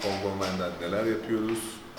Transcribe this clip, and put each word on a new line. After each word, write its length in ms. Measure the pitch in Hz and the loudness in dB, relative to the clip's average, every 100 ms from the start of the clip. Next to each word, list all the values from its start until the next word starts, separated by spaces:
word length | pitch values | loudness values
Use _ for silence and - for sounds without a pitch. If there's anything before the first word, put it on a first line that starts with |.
Kong 320 | 104 98 98 | -2 0 0
Online'den 380 | 95 95 92 87 85 | 0 0 0 -2 -2
neler 240 | 85 98 113 | 0 2 2
yapıyoruz? 540 | 107 - 110 110 113 - - - | 2 2 2 2 0 -4 -10 -12